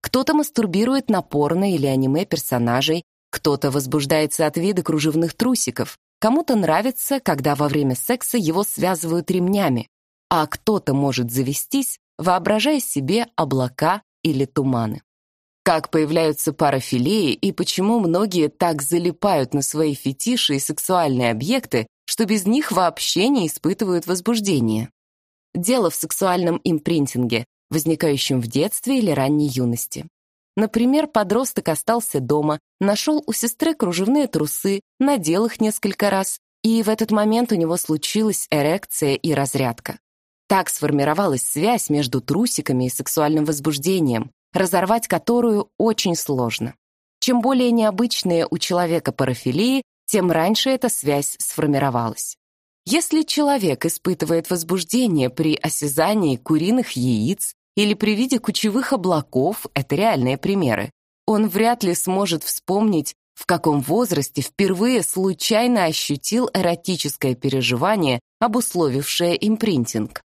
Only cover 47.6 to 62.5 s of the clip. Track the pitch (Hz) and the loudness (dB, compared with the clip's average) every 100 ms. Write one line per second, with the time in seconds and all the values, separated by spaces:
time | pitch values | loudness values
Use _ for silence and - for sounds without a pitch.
47.6 | 247 233 214 190 240 - 185 170 - 165 | 4 4 2 2 -2 0 0 0 0 -2
48.6 | - 175 175 165 - - 131 123 127 131 | 0 0 2 0 -2 -2 -2 0 -2 0
49.6 | 233 269 - _ - 214 185 165 170 214 | 2 0 -4 _ -2 2 2 2 2 2
50.6 | 262 262 - - 139 143 143 - - - | 2 0 0 -2 0 0 -2 -6 -6 -2
51.6 | 151 139 139 120 117 110 - - _ _ | 0 2 2 0 -2 -6 -10 -12 _ _
52.6 | _ _ - 294 330 311 311 - 285 285 | _ _ -2 -2 2 0 0 0 2 2
53.6 | 185 131 165 - - 180 156 165 165 180 | 0 0 -2 -4 -4 -2 0 0 0 -6
54.6 | 165 185 - 240 247 156 127 123 156 151 | -2 -4 0 0 2 2 0 0 0 0
55.6 | 165 - 147 135 165 214 165 123 - 156 | -2 -4 -2 0 2 2 0 0 0 0
56.6 | 175 247 - 123 123 113 117 196 - - | 2 0 0 -2 0 2 0 -2 -6 -10
57.6 | _ - 208 208 214 208 254 254 - - | _ 0 0 2 0 0 0 0 -2 -2
58.6 | 214 214 - 254 180 160 - 127 147 214 | 0 0 0 -2 2 0 0 0 0 -2
59.6 | - - - 143 214 160 127 131 - 196 | -8 -8 -4 0 2 2 0 0 -2 0
60.6 | 147 101 104 _ _ _ - 214 214 180 | 2 0 -4 _ _ _ 0 2 2 2
61.6 | 226 240 185 175 - 190 196 165 - | 0 2 0 -2 -2 0 0 -2 -4